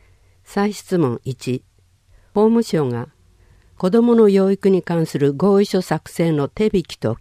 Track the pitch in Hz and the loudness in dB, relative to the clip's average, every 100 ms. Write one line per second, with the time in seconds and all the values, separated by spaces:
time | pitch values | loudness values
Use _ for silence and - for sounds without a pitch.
0 | _ _ _ _ _ - 208 202 - 185 | _ _ _ _ _ -4 -4 -6 -4 -2
1 | 135 117 - 123 - 127 - _ _ _ | -2 -4 -8 -10 -6 -8 -8 _ _ _
2 | _ _ _ 202 220 226 226 160 135 120 | _ _ _ 0 2 2 0 -2 -2 -6
3 | 131 _ _ _ _ _ _ - 185 233 | -10 _ _ _ _ _ _ -6 0 2
4 | 240 233 214 196 190 202 196 190 - 170 | 4 4 4 4 2 0 2 0 0 -4
5 | 160 147 139 143 190 196 202 190 - 156 | -4 0 -2 0 2 2 2 -2 -4 -6
6 | - - 165 151 139 - 214 196 - - | -6 -4 -2 -2 -4 -2 -2 -2 -4 -6
7 | 113 113 | -6 -6